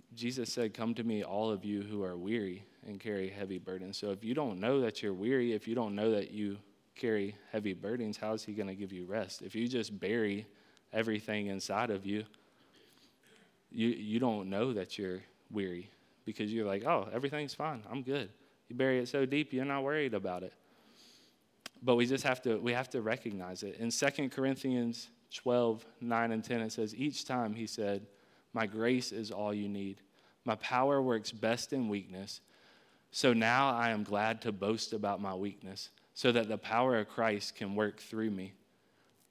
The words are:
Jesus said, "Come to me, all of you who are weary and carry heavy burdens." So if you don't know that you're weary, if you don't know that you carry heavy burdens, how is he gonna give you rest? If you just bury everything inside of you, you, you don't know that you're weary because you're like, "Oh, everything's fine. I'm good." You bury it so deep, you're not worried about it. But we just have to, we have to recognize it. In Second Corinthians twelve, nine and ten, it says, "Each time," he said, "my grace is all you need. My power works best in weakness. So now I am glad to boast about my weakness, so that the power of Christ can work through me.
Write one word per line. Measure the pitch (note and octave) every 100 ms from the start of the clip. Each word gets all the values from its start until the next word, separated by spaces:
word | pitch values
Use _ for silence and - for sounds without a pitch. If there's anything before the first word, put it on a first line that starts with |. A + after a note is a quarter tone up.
| -
Jesus | A#2 A#2+ C3 A2+
said, | - A2+
"Come | G2 A2+ A#2
to |
me, | A#2 G#2+
all | G2 G2 A2
of | G#2
you | G#2 G#2
who | G2+ G#2
are | F#2+ F2
weary | F#2 A#2 G2 F2+ G2+ - -
and | G2+
carry | A2 G2+ F#2+
heavy | G2+ G2 F#2
burdens." | F2+ F#2 F#2 G2
So | G#2
if | G2
you | A2
don't | C3+ C#3 F#2
know | G#2+ C#3
that | A#2+ G#2+
you're | G#2+
weary, | F#2 G#2+ C3 A#2+
if | A2 A2+
you |
don't | A#2 A2+ G2+
know | A2
that | G#2+ G2
you | G#2 G#2 G2+ - _ _ -
carry | B2 G#2+ G2+ G#2 -
heavy | A2+ G#2
burdens, | F2+ G2+ A#2+ A2 G#2
how | G#2+
is | A2
he | -
gonna | G#2 G2 F#2+
give | G2
you | F#2 F2+
rest? | G#2+ F#2+ -
If | - A2
you | A#2+
just | B2+ G#2+ G2+
bury | F#2 A#2 G#2+ G2+ G#2+ - - - _
everything | G#2+ A2+ G#2+ G#2+ G#2+ G2+
inside | F#2+ - G2+ A#2+
of | G2+ G2
you, | G#2 A2 - _ _ _ - - _ - _ _ - _ _ _
you, | - A2+
you | A#2 G#2+ A2
don't | B2+ G#2+ F#2+
know | G2 B2
that | G#2+ F#2 -
you're | F#2+ F#2 - _ -
weary | G#2 F#2+ F2 G2+ - _ _ -
because | G#2+ G#2+
you're | A2+ G#2
like, | G2 B2+
"Oh, | D#3+ G2+
everything's | A2+ C#3 D3 C#3+ -
fine. | D3+ C3+ G#2+
I'm | A#2+
good." | B2+ C#3 G2+ - - _ -
You | A#2+
bury | C3 B2+
it | B2
so | C#3+ C3+
deep, | C#3+ C#3+
you're | B2+ C3+
not | C#3
worried | C3+ D3+ C#3+
about | G#2 F#2+ F2+
it. | F2+ - _ - - - - - - _ _ _ - - B2
But | A#2+
we | A#2+
just | C3+
have | C3+ B2+
to, | B2+ A2
we | A#2
have | B2 C3+
to | C3
recognize | A2 A#2+ A#2 G2+ F2+ F#2
it. | G2+ -
In | A#2
Second | A#2 C#3+ C#3+ C3+
Corinthians | - C3+ C3+ C3+ B2+ A#2 A#2 - - _
twelve, | - B2+ B2 A#2 A2 - -
nine | A#2+ A#2 A#2
and | A2+
ten, | G#2+ A#2+
it | A2
says, | A#2 A2 G#2+
"Each | D3 C3 -
time," | B2+ A2+
he | A2 A2
said, | - G#2 G2 G#2 - _ _ _
"my | A#2 A2
grace | G#2+ A#2 B2+ B2
is | G2+ G#2+
all | G#2+ G#2
you | G#2 G2+
need. | G2+ G2 G2 - _ _ _ -
My | A2
power | - B2+ C3+ C#3
works | C3 A2+ G2+
best | A2+ A2+ A#2+ -
in | C#3 A#2
weakness. | G#2 F2+ F#2 F#2+ - - _ - - _ _ _
So | - C#3
now | A#2 A2+ B2 C3+ A#2+
I | A#2
am | A2
glad | G2+ G2+ A2 A2+
to | A#2+
boast | G2+ G2+ A2+ -
about | A2 G#2 G2
my | G2
weakness, | F#2 G2+ G2 F#2 G2 - - _
so | - C3
that | A#2+ G#2+
the | G#2
power | - A2+ C3 A#2+
of | G#2
Christ | - A2+ G#2 - -
can | G2+ G2+
work | G#2+ G#2
through | - A2 A2
me. | G2 F#2+ - _ _ _ _ _ _ _